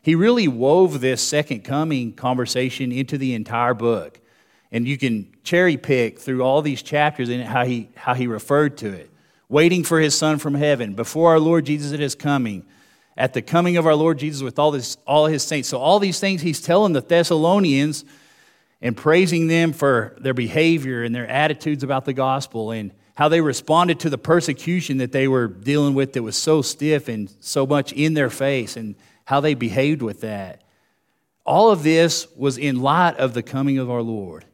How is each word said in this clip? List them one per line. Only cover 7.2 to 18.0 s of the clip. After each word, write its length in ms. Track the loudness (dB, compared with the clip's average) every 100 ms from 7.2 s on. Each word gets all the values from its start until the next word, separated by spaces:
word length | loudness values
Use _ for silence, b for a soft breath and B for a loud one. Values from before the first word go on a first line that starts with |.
| -6
in 120 | -6
it 60 | -4
how 180 | -2
he, 260 | -2 -4 -8
how 200 | -10 -4
he 120 | -2 -2
referred 520 | -6 0 2 2 -2
to 100 | -10
it. 220 | -10 -16 b b b b
Waiting 360 | 4 4 4
for 160 | 2 2
his 160 | 2 2
son 220 | 0 0
from 160 | -2
heaven, 400 | 0 0 0 -2
before 360 | -6 -6 2 4
our 100 | 6
Lord 260 | 4 2 2
Jesus 260 | -4 -4
at 80 | -4
his 140 | -6
coming, 520 | -4 -2 0 -2 -6 -14 b b b b -4
at 180 | -2
the 80 | -2
coming 340 | 0 0 2 2
of 100 | 4
our 80 |
Lord 240 | 4 2 0
Jesus 240 | -4 -6
with 160 | -8 0
all 120 | 0
this, 260 | 0 -8 -12 0
all 200 | 2 4
his 160 | 0
saints. 260 | -4 -6 -4
So 100 | -2
all 200 | 2 2
these 200 | 2 -2
things 220 | -2 -2
he's 200 | -4 -4
telling 320 | 2 2 4
the 80 | 0
Thessalonians 1040 | 2 2 2 2 2 4 4 2 0 -4